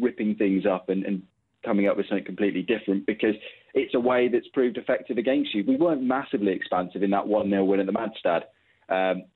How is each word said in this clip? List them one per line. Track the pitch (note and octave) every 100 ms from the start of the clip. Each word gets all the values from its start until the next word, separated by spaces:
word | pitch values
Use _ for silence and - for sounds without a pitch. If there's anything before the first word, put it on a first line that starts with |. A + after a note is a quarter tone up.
ripping | A#2+ - G#2+ G#2
things | G2+ F#2+ G2
up | F#2 -
and, | F#2+
and | G#2 F#2+ - _ _ _
coming | A#2+ G2+ G2+
up | G2+
with | G2
something | G2
completely | - F#2 G2+ F2
different | F2+ A2 - G2 -
because | G#2+ A2 G#2+ - - _
it's | C#3 C3+
a | C3
way | B2 B2 B2
that's | A#2 -
proved | C#3 B2+ A#2
effective | - B2 - A#2+
against | A#2 C#3+ C#3+
you. | - A2
We | C3
weren't | E3+ C#3+
massively | B2+ C3 C#3 A#2+ G2+
expansive | F2+ - F#2 F2+ F#2
in | G2
that | G2 -
one | G2+ F#2+
nil | G2 F#2+
win | G2
at | F#2+
the |
Madstad, | A2 A2 - F#2 E2 - _ _ _ -
um, | F#2+ F#2 F#2 -